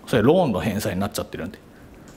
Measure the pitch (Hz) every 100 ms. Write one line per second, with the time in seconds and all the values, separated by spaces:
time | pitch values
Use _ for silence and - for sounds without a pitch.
0 | - 120 113 185 156 90 92 95 - 92
1 | 95 - - - 82 - - - - -
2 | -